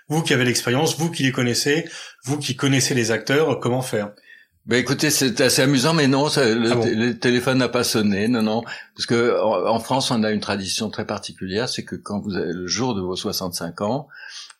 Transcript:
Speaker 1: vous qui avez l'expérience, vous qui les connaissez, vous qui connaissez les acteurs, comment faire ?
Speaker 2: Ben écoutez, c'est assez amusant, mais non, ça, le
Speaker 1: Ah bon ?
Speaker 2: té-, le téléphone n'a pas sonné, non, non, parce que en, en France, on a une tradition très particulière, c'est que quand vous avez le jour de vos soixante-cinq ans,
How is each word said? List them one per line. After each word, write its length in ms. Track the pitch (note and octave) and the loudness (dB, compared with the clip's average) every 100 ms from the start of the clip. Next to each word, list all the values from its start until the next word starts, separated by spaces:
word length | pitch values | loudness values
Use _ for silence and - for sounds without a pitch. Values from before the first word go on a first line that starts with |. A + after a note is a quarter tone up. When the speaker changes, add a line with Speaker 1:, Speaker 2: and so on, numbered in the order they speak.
| - | -4
Speaker 1:
vous 120 | D#3 | -2
qui 100 | D#3+ | 2
avez 120 | C3 B2 | 2 2
l'expérience, 520 | A2+ A#2+ B2+ D#3 C3 | 2 0 0 0 0
vous 120 | E3 | -2
qui 120 | C#3+ | 0
les 80 | C3 | -2
connaissez, 560 | C3 B2 A2+ C#3+ D#3 - - - - | 0 0 0 0 0 -2 -12 -18 -12
vous 140 | B2 D3 | -6 -4
qui 180 | C#3 A#2 | -4 -2
connaissez 380 | C#3 C3+ - C3 | 2 2 2 0
les 140 | A2+ | 0
acteurs, 480 | A2 - C#3 D#3 A#2 | 0 2 2 2 0
comment 220 | B2+ B2+ | 0 -2
faire ? 300 | - A2 G2+ - - - _ _ - | -2 -4 -4 -10 -20 -20 _ _ 0
Speaker 2:
Ben 120 | B2 | 0
écoutez, 300 | B2+ C#3 D3+ | 2 0 2
c'est 300 | - C3+ B2 | 2 0 4
assez 200 | B2+ - | 4 4
amusant, 320 | C3+ C#3 D3 | 4 4 4
mais 140 | E3 C3+ | 4 4
non, 220 | C#3 D3 | 2 2
ça, 200 | C#3+ B2 A#2 | 2 4 4
le 160 | A2+ | 2
Speaker 1:
Ah 40 | A#2+ | 2
bon ? 60 | |
Speaker 2:
té-, 120 | A#2 A2 | 2 2
le 240 | A#2+ - | 0 0
téléphone 380 | B2+ B2 B2+ C3 | 2 2 2 2
n'a 100 | A#2+ | 2
pas 160 | A#2+ | 0
sonné, 460 | A#2+ A#2 G#2 G2 A2 | 2 2 2 2 0
non, 120 | A#2+ | 2
non, 220 | G#2+ A2+ A#2 - - - | 2 0 -4 -12 -16 -10
parce 100 | - | -2
que 320 | A#2+ A#2+ F2+ | 2 2 2
en, 280 | G#2 F#2+ G2 A#2 | 2 2 2 0
en 40 | |
France, 300 | - C3+ C3 | 0 -2 0
on 140 | A#2+ | 0
a 80 | G#2+ | 0
une 80 | G#2 | 0
tradition 500 | G#2 G2 F#2+ - G#2+ | -2 -4 -4 -4 -6
très 160 | - G#2 | -6 -6
particulière, 640 | G#2 - E2+ F#2+ G2 B2 | -6 -8 -12 -6 -4 -4
c'est 160 | - | -6
que 140 | - F2 | -8 -10
quand 240 | - G2+ | -6 -6
vous 160 | G#2 F2+ | -4 -4
avez 160 | E2+ | -4
le 120 | F2+ F2+ | -6 -6
jour 300 | F#2+ B2+ G2+ | -4 -2 -2
de 60 | |
vos 160 | F2+ F#2 | -4 -4
soixante-cinq 640 | G#2 - F#2 - E2 - | -6 -6 -6 -6 -10 -6
ans, 260 | G#2 C3+ D3+ - - - - | -4 -4 -8 -18 -18 -18 -20